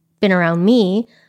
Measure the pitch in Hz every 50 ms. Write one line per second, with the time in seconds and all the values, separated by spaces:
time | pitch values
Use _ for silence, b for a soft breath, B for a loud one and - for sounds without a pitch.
0 | _ _ _ - - 202 185 180 175 165 170 170 175 208 247 247 208 180 190 214
1 | 233 b b b b